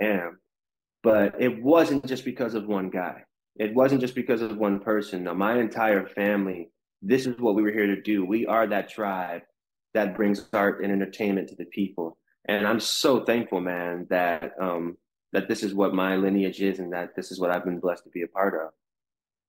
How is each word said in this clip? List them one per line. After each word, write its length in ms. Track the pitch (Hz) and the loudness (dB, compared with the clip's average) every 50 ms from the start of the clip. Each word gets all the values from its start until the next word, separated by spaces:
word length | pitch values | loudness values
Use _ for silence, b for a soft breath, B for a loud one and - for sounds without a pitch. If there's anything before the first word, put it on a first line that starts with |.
am. 380 | 104 107 104 92 87 85 87 - _ _ _ _ _ _ _ _ _ _ _ _ - | 0 0 0 0 -2 -4 -10 -14 _ _ _ _ _ _ _ _ _ _ _ _ 2
But 380 | 117 110 104 101 98 - - | 4 4 6 4 2 2 0
it 220 | 123 127 117 110 117 | 0 0 0 0 2
wasn't 440 | 135 160 170 160 147 143 139 - | 4 6 6 6 6 2 -2 -2
just 180 | 127 131 123 - | -4 -6 -6 -6
because 300 | 131 120 - 127 113 113 | -6 -4 -4 -4 -2 -2
of 120 | 110 101 | -4 -2
one 240 | 104 104 95 92 92 | -2 -2 -2 -2 -2
guy. 340 | - 92 90 82 - - - _ _ _ _ _ _ | -4 -4 -4 -4 -6 -10 -16 _ _ _ _ _ _
It 180 | - 107 104 110 | -4 -4 0 4
wasn't 260 | 127 131 135 139 127 | 4 4 6 4 2
just 140 | 123 123 - | 0 0 -2
because 280 | 127 120 - 123 110 113 | -4 -2 0 0 0 0
of 140 | 107 107 | -2 -2
one 240 | 104 107 101 98 98 | 0 0 0 0 0
person. 440 | - 113 107 104 101 - 98 90 90 | 0 0 0 0 -2 -4 -6 -6 -6
No, 100 | 90 85 | -4 -2
my 240 | 92 98 107 117 123 | 0 0 2 2 2
entire 480 | 117 107 - 113 110 110 104 98 92 | 0 0 0 0 2 2 2 2 0
family, 640 | - - 101 101 101 104 101 98 95 92 87 82 - _ _ _ _ _ _ - | -2 -4 -2 0 0 2 2 0 -2 -4 -8 -10 -14 _ _ _ _ _ _ 0
this 240 | 98 123 131 131 | 2 2 2 2
is 120 | 131 120 120 | 0 -4 0
what 160 | 120 113 98 | 2 2 4
we 80 | 107 107 | 4 2
were 100 | 104 107 | 2 2
here 140 | 113 104 | 2 2
to 140 | 101 98 98 | 2 2 0
do. 240 | - 107 107 101 92 | -2 -2 0 0 0
We 220 | 90 107 113 120 | 0 0 0 0
are 200 | - 107 113 113 | 2 2 2 2
that 220 | 104 104 98 92 - | 2 0 -2 -2 -4
tribe 540 | - - 107 98 95 92 90 85 85 85 - _ _ _ _ _ _ _ _ _ - | -6 -6 -4 -4 -4 -4 -6 -6 -8 -10 -12 _ _ _ _ _ _ _ _ _ 0
that 220 | 110 104 98 95 | 0 0 0 0
brings 320 | - 107 101 101 101 - - - | 2 2 2 2 0 -2 -4 0
art 300 | 104 101 101 - - 95 | 2 2 2 2 0 -2
and 100 | 101 98 | 0 0
entertainment 560 | 98 98 95 - - 110 101 98 95 85 - | 0 0 -2 -4 -2 0 0 0 0 -2 -4
to 80 | - | -8
the 80 | - 85 | -14 -14
people. 540 | - - 104 98 92 - - 85 82 - _ _ _ _ _ _ | -10 -6 -4 -4 -4 -4 -6 -8 -8 -8 _ _ _ _ _ _
And 200 | - 101 101 101 | -2 -2 0 2
I'm 140 | 104 113 107 | 0 0 0
so 440 | - - - - - 151 131 110 - | -2 -2 -2 0 2 4 4 2 2
thankful, 360 | - 113 117 110 - 101 90 | 2 0 0 0 -2 -2 -2
man, 460 | 90 90 90 87 87 87 87 87 90 - | -2 -2 -4 -4 -4 -4 -6 -6 -4 -2
that, 420 | 92 90 90 87 85 78 80 - - - | 0 0 2 2 0 -2 -4 -8 -8 -4
um, 360 | 95 92 87 85 85 85 87 - _ _ _ _ _ _ - | -4 -2 -2 -2 -4 -6 -8 -10 _ _ _ _ _ _ -4
that 160 | 98 98 - | -2 -2 -2
this 140 | 113 107 113 | -4 -2 -2
is 120 | 98 98 | -4 0
what 200 | 98 101 92 95 | 2 2 2 2
my 220 | 92 92 95 95 | 2 0 2 2
lineage 440 | 95 98 95 98 101 98 92 - - | 2 2 2 2 2 2 0 -2 0
is 180 | 98 98 92 95 | 0 -2 0 -2
and 140 | 90 87 87 | -4 -6 -6
that 220 | 87 87 87 - | -6 -8 -8 -8
this 140 | - 92 - | -10 -10 -10
is 100 | 95 95 | -6 -4
what 100 | 92 87 | -2 0
I've 140 | 87 90 87 | 0 0 -2
been 160 | 92 90 87 | -4 -4 -2
blessed 240 | 92 90 87 - - | -2 -2 -4 -4 -8
to 60 | - | -12
be 120 | - 90 85 | -10 -8 -8
a 60 | 82 | -6
part 260 | - 95 98 101 87 | -2 0 0 0 0
of. 160 | 78 80 80 - _ _ _ _ _ _ _ _ _ _ _ _ _ _ | -2 -6 -6 -10 _ _ _ _ _ _ _ _ _ _ _ _ _ _